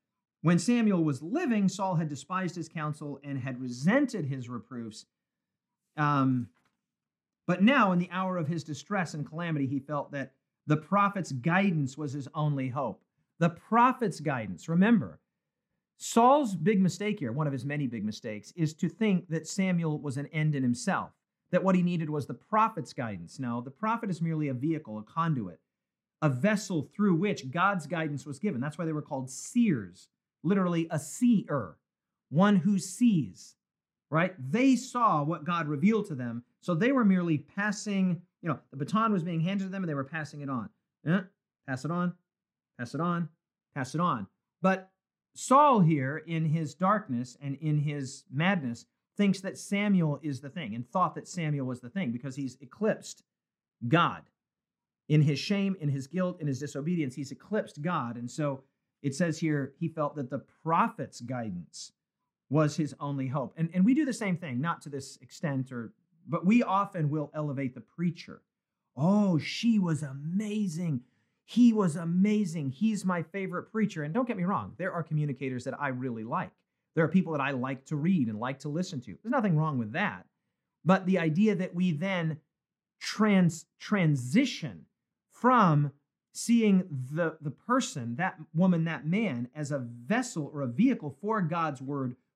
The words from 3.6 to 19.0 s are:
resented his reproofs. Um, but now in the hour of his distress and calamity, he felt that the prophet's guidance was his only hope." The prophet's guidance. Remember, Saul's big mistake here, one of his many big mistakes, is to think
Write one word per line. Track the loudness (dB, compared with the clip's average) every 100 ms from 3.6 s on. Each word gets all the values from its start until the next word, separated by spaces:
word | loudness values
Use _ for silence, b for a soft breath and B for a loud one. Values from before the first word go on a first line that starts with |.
resented | -8 0 2 4 2 -2 -4
his | -6 -8
reproofs. | -10 -10 -10 -10 -14 -20 _ _ _ _ _ _ _ _ 0
Um, | 2 4 4 2 -2 _ _ _ _ _ _ _ _ _ -4
but | 2
now | 4 6 4
in | 2
the | 0
hour | -4 -4 -4
of | -4
his | -4 -6
distress | -10 -4 -4 -2
and | -6 -8
calamity, | -6 -4 -2 -2
he | -4
felt | -4 -6 -6
that | -10 -10 _ _ _ -2
the | -2
prophet's | 0 2 2 -2 -6
guidance | -4 0 2 2 2 -2 -4
was | -8
his | -8 -8 -2
only | -2 0 -4
hope." | -4 -4 -6 _ _ _ -2
The | 0
prophet's | 0 0 4 4 4 -4 -2
guidance. | -4 -4 -6 -8 0
Remember, | 4 6 6 2 -10 _ _ _ _ _ _ _ _
Saul's | -2 4 6 6 4 0
big | 2 4
mistake | 2 0 -4 -4
here, | -4
one | -2 -2
of |
his | -2 -4
many | -4 -4
big | -4
mistakes, | -6 -6 -10 -10 -10 -2
is | -2
to | 0 -4
think | 0